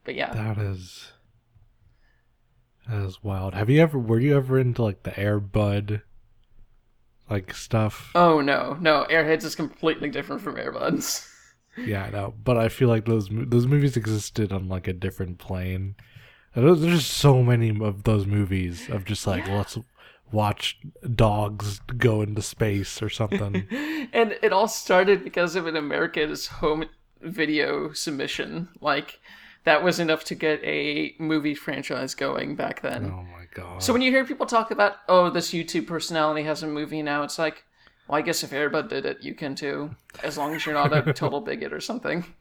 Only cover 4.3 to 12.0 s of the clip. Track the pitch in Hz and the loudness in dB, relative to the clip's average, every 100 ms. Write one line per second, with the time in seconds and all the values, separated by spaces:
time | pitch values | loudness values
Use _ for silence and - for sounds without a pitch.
4.3 | 143 131 131 123 120 113 98 - - 101 | 4 4 2 2 2 0 -2 -10 -2 0
5.3 | 104 101 107 104 101 104 104 - - _ | 0 0 0 2 0 -2 -6 -8 -20 _
6.3 | _ _ - - _ _ _ _ _ - | _ _ -20 -20 _ _ _ _ _ -6
7.3 | 104 95 - - 113 107 - - 175 175 | -6 -6 -14 -2 0 0 -2 -2 6 6
8.3 | 156 139 139 127 147 165 151 - 165 151 | 6 4 0 0 0 4 4 4 2 4
9.3 | 160 160 - 151 - 160 - 156 143 143 | 2 0 -6 -8 -2 0 0 -4 -6 -6
10.3 | 147 - 123 123 120 135 - - - - | -8 -6 -6 -6 -2 -2 0 -2 -6 -10
11.3 | - _ _ _ - 247 101 | -20 _ _ _ -10 -4 -4